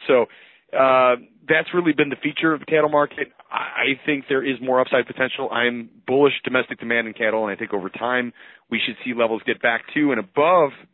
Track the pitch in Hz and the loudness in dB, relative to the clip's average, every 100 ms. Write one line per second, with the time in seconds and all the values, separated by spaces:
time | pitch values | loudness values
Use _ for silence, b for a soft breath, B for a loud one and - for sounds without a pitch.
0 | - 131 113 B B B _ - 131 131 | 2 2 2 B B B _ 2 4 6
1 | 127 123 117 _ - 156 160 175 175 147 | 4 2 -4 _ -2 0 0 0 2 2
2 | 143 139 151 - 165 151 - 156 151 147 | 0 -2 -6 -2 -2 -2 0 2 2 2
3 | 143 - 139 - - 117 139 - 139 135 | 0 -4 -10 -12 -10 -8 -6 -4 -4 -2
4 | - 143 - 135 131 123 127 127 127 131 | -2 -4 -2 -2 -2 -4 0 0 2 0
5 | 120 - 131 - 135 117 120 120 117 _ | 0 -4 -4 -4 -4 -2 -2 -2 -10 _
6 | - 135 143 - - 127 123 - 117 117 | 0 4 4 2 -2 -2 -2 -6 -4 -2
7 | 113 104 113 110 110 95 90 101 90 - | -2 -4 -2 -2 -2 -6 -6 -6 -6 -6
8 | 120 123 123 B B B - 113 - 107 | -2 -2 -4 B B B -8 -6 -4 -6
9 | 123 117 117 110 - 113 120 117 - 147 | -6 -2 -2 -2 -4 -2 -2 -2 -4 -2
10 | 147 117 98 - 156 180 143 - - | 0 0 -2 0 4 4 2 -2 -20